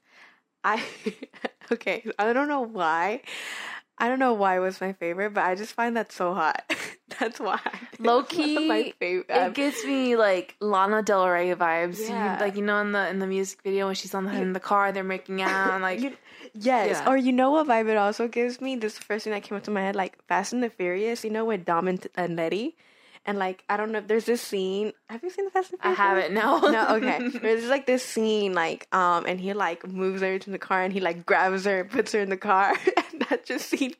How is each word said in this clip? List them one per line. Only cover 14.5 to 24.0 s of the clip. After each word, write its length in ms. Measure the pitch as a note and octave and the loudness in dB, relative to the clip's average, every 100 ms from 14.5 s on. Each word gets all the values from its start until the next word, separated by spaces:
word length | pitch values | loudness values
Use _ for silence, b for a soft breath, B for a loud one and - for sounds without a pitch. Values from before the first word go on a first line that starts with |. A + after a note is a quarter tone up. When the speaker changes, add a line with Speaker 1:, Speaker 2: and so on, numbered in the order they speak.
Speaker 2:
the 60 | F#3 | -4
car, 320 | - G3+ G3+ | 0 2 2
they're 120 | G3 | 0
making 400 | F#3+ F#3 - F#3+ | -4 -6 -6 -2
out, 360 | F#3+ F#3+ G3 F#3+ | 0 0 0 0
Speaker 1:
<laughs> 60 | F#3 | -2
Speaker 2:
like 120 | F#3 | -2
Speaker 1:
You, 160 | C4+ B3+ B B B3+ G#3+ | -6 -8 B B -20 -4
yes. 460 | G#3+ B3+ G3 E3+ C#3 | 2 2 2 2 2
Speaker 2:
Yeah. 40 | |
Speaker 1:
Or 60 | C4+ | 4
you 160 | B3+ | 4
know 200 | B3 C4 | 4 4
what 160 | D#4 D4+ | 4 4
vibe 200 | A3+ A3 | 2 4
it 100 | G#3+ | 2
also 300 | G3+ G#3+ A#3 | 2 0 -2
gives 320 | A#3 B3 B3 | -2 -2 -2
me? 160 | C4 C4 | -6 -4
This 200 | G#3+ - | -6 -8
first 280 | - G#3+ G#3+ | -6 -6 -4
thing 60 | |
that 100 | G3+ | -6
came 120 | G3+ G3+ | -6 -8
up 60 | G3+ | -4
to 60 | |
my 100 | G#3 | -2
head, 140 | F#3+ G3+ | -2 -2
like, 220 | F#3 - - | -4 -6 -2
Fast 260 | F3 G3 | -2 0
and 100 | B3 | -2
the 80 | A#3 | -4
Furious, 520 | - F3+ F#3 A3 A#3 | -2 -2 0 -2 -2
you 60 | A3 | -4
know, 160 | G#3+ A3+ | -2 -2
with 180 | G#3 | -2
Dom 240 | E3+ E3+ F3+ | 0 0 0
and, 180 | F3+ - - | -2 -4 -4
and 200 | E3+ E3+ | -4 -2
Letty? 400 | E3 F3+ C4 - b b b b - | -2 -2 -4 -10 b b b b -6
And, 140 | G3+ | -2
like, 240 | F#3 F#3 - | -2 -4 -4
I 80 | G#3 | -2
don't 160 | G#3+ | -2
know, 80 | A3 | -4